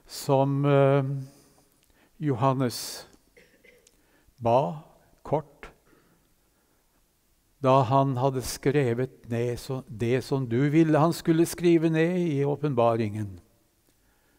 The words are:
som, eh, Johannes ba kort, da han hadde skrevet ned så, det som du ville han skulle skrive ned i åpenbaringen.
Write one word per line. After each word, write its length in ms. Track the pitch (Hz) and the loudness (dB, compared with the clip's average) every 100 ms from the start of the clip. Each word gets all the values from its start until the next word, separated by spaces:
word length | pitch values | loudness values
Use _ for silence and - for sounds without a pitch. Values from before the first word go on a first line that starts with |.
| - | -18
som, 580 | - - 135 139 139 | -10 0 0 2 0
eh, 400 | 143 139 135 139 135 139 131 - _ _ _ _ _ _ _ - | 2 4 4 2 0 -6 -10 -18 _ _ _ _ _ _ _ -6
Johannes 880 | 151 113 135 131 123 - - - - _ _ _ _ _ _ _ _ _ _ _ _ - | -4 0 0 2 -2 -4 -10 -14 -18 _ _ _ _ _ _ _ _ _ _ _ _ -6
ba 440 | 117 123 170 156 - _ _ _ | 2 2 0 -6 -16 _ _ _
kort, 480 | - 151 156 _ - _ _ _ _ _ _ _ _ _ _ _ _ _ _ _ _ _ _ _ | -6 -6 -6 _ -20 _ _ _ _ _ _ _ _ _ _ _ _ _ _ _ _ _ _ _
da 220 | 131 135 | 4 4
han 320 | 120 135 135 120 | 4 2 0 0
hadde 280 | 135 131 113 | -2 -2 -6
skrevet 840 | - 139 143 123 117 127 - 113 | -4 -2 0 0 -2 -4 -8 -6
ned 300 | 117 123 117 | -4 -4 -6
så, 240 | - 131 - | -8 -10 -10
det 340 | 110 117 127 | -6 -2 -2
som 220 | - 135 123 | -2 -4 -2
du 200 | 117 143 | 0 2
ville 280 | 156 160 151 | 2 4 4
han 140 | 160 | 2
skulle 340 | 151 - 160 165 | 0 0 2 0
skrive 440 | - 175 165 165 | 0 2 2 2
ned 280 | 160 165 180 | 0 0 0
i 260 | 175 139 | -2 -2
åpenbaringen. 960 | 139 143 151 120 117 117 107 107 101 90 _ _ _ _ _ _ _ _ _ | -2 -2 -2 2 2 2 -2 -6 -10 -12 _ _ _ _ _ _ _ _ _